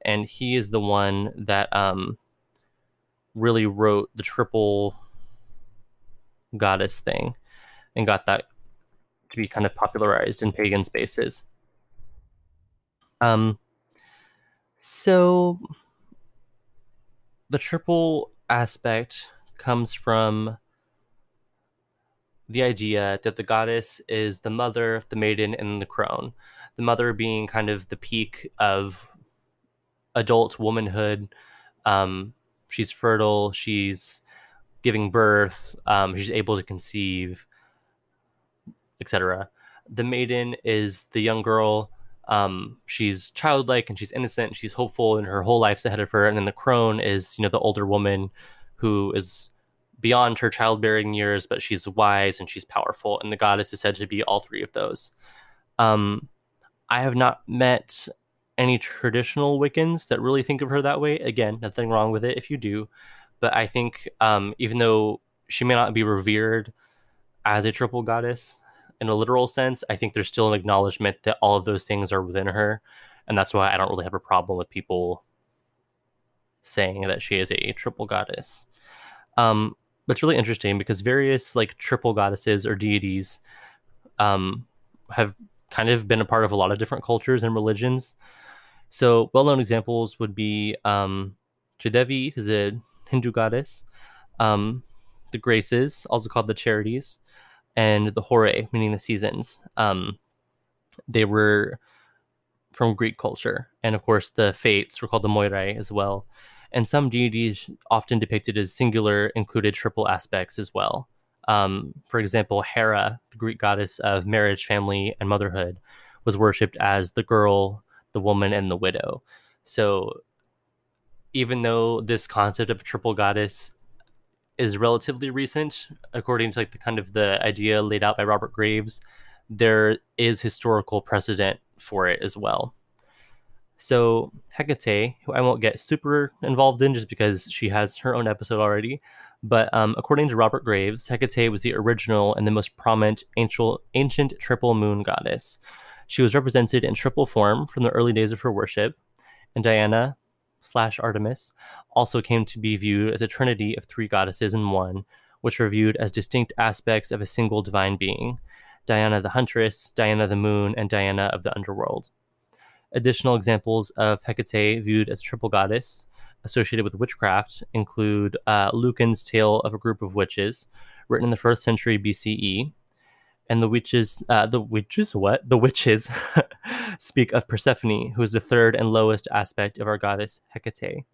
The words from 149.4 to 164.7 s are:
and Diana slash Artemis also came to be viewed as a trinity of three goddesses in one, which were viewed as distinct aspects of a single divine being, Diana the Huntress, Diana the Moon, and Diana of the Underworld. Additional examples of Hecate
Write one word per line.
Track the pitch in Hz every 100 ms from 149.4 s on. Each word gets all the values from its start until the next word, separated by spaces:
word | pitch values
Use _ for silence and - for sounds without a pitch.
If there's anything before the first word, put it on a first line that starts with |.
| _
and | 120 110
Diana | 107 107 110 131 139 _ _ _ _
slash | - 123 113 -
Artemis | 117 107 107 127 - _ - - -
also | - 123 117
came | - 117 110
to | 113
be | 110 104
viewed | 104 101 107
as | 110
a | 113
trinity | - 127 107 107 113
of |
three | - - 107
goddesses | 101 95 92 107
in | 107 104
one, | 95 92 95 - _ _ _
which | 120 -
were | 110
viewed | 107 107 104
as | 107
distinct | - - 127 117 -
aspects | 113 104 - 110 -
of | 110
a | 104
single | - 113 107
divine | 98 101 95 95
being, | 95 - 120 123 - - - _ -
Diana | 107 107 104
the | 95
Huntress, | 127 123 117 110 - - -
Diana | 107 107 104
the | 101
Moon, | 107 104 101 113
and | 104
Diana | 104 98 98 98
of | 95
the | - -
Underworld. | 98 98 - - - _ _ _ _ _ _ _ _
Additional | 123 120 117 131 120
examples | 104 107 - 110 104
of | - 107 104
Hecate | - 113 113 107 104